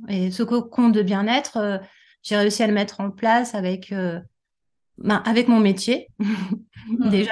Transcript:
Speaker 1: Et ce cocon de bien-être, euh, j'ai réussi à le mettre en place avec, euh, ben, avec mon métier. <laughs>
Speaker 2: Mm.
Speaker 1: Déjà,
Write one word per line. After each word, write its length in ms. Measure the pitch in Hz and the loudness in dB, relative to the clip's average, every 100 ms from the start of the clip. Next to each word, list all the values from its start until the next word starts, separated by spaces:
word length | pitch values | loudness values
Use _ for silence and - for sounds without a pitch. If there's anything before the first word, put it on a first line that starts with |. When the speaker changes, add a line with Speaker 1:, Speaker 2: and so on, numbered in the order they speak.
| 226 | -6
Speaker 1:
Et 240 | 196 185 | -2 -2
ce 100 | 185 | -2
cocon 480 | 226 240 233 - 233 | 0 0 -2 2 4
de 140 | 214 | 4
bien-être, 540 | 190 196 208 247 285 233 | 2 0 2 0 -2 -4
euh, 200 | 208 196 190 - _ _ | -4 -4 -8 -20 _ _
j'ai 120 | - 208 | -4 0
réussi 280 | 208 208 | 2 2
à 40 | 226 | 2
le 60 | |
mettre 260 | 208 202 - | 2 0 -4
en 120 | 202 | -8
place 420 | 196 226 233 240 | -2 2 2 0
avec, 380 | 220 185 185 185 | -4 -4 -4 -6
euh, 280 | 202 180 170 180 _ _ _ _ _ _ - | -6 -6 -6 -12 _ _ _ _ _ _ -8
ben, 240 | - 208 - | -2 0 2
avec 220 | 226 240 | 2 4
mon 120 | 233 | 4
métier. 480 | 208 190 - 262 - - | 4 2 -2 -4 -6 -6
<laughs> 480 | 202 214 185 220 - - 220 | -4 -4 -4 -6 -8 -20 -8
Speaker 2:
Mm. 220 | 233 226 | -2 2
Speaker 1:
Déjà, 220 | 202 214 | 2 0